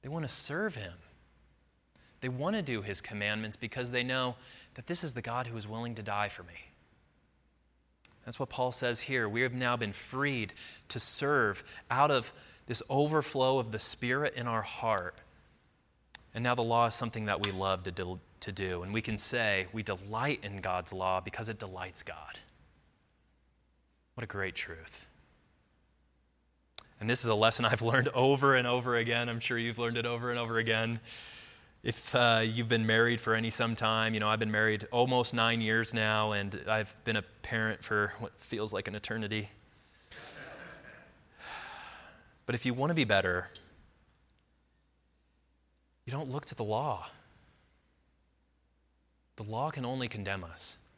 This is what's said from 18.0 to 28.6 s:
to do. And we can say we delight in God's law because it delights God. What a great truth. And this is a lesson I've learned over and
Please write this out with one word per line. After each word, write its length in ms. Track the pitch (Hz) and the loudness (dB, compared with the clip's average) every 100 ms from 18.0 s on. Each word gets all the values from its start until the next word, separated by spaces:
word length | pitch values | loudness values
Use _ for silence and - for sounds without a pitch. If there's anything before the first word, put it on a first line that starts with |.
| 90 90 - - | -6 -6 -12 -8
to 120 | - | -6
do. 300 | 98 95 90 | -4 -2 -4
And 100 | 90 | -4
we 80 | 107 | -4
can 160 | 113 107 | -2 -2
say 500 | - 123 113 98 92 | 0 2 2 2 0
we 100 | 110 | -4
delight 580 | 104 95 98 110 135 147 | -4 -6 -4 -4 -2 -2
in 180 | 101 98 | -4 -6
God's 320 | 95 90 87 | -2 -2 -2
law 280 | 95 92 92 | -2 0 0
because 280 | 92 - 110 | -2 -8 -6
it 100 | 107 | -6
delights 440 | 101 92 92 - | -8 -10 -10 -10
God. 360 | - 80 76 - - _ - _ _ _ _ _ _ _ _ _ _ _ _ _ _ | -12 -14 -14 -18 -20 _ -20 _ _ _ _ _ _ _ _ _ _ _ _ _ _
What 100 | - | -12
a 20 | 117 | -10
great 280 | 101 95 | -4 -4
truth. 520 | - - 82 80 - - - _ _ _ _ _ _ _ _ _ _ _ _ _ _ _ - - - | -4 -6 -8 -14 -16 -16 -20 _ _ _ _ _ _ _ _ _ _ _ _ _ _ _ -18 -18 -8
And 80 | 107 | 2
this 120 | 120 | 2
is 100 | 117 | 4
a 40 | |
lesson 300 | 107 110 - | 6 6 6
I've 160 | 117 107 | 4 4
learned 280 | 113 131 123 | 4 4 4
over 480 | 131 131 139 139 | 4 6 6 6
and 100 | 131 | 6